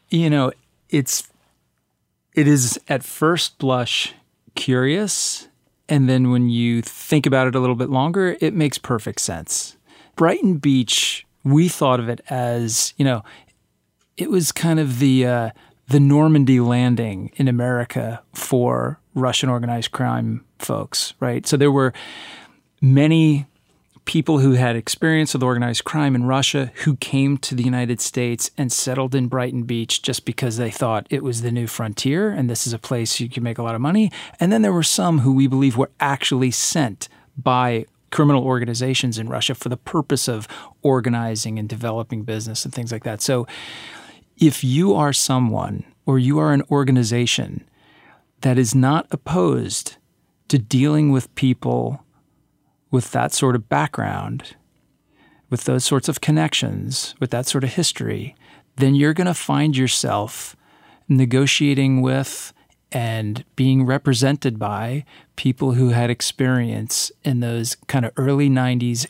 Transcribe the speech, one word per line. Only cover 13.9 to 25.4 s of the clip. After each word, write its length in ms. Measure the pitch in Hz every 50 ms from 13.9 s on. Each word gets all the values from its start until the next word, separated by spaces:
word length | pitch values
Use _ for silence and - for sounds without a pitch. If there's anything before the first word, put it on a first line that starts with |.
| _ _ _ _ _ -
it 120 | 180 -
was 220 | 294 185 160 - -
kind 260 | - - 165 165 160
of 200 | 156 135 123 120
the, 260 | 143 135 131 131 127
uh, 260 | 123 123 120 117 113 - _ _ _ _ _ _ -
the 120 | 131 147
Normandy 600 | 143 139 143 147 156 160 156 147 139 123 131 123
landing 720 | 120 120 123 123 123 123 123 113 120 110 98 95 104 107 -
in 120 | - 143 131
America 760 | 123 120 120 123 123 120 120 - - 131 117 113 113 113 - _ -
for 680 | - - - 131 127 120 123 123 123 120 123 147 - _ _ -
Russian 340 | - 131 127 117 - - 131
organized 420 | 123 120 120 120 120 117 110 -
crime 540 | - - 127 123 120 120 117 110 110 120 - _ _ -
folks, 560 | - - 120 110 104 - - - - - - _
right? 280 | 135 123 120 127 -
So 100 | - -
there 160 | 139 143 147 135
were 220 | 139 131 127 - - - - - - - - - - - - _ _ _ _ _ _ 147
many 640 | 131 131 139 147 156 160 165 160 156 151 143 139 - _ _ _ _ _ _ _ _ _ _ _
people 320 | - - 165 156 - 160 143
who 140 | 135 135 127
had 240 | 123 127 120 117
experience 580 | 117 113 - - - - 160 160 156 156 147 -
with 80 | 139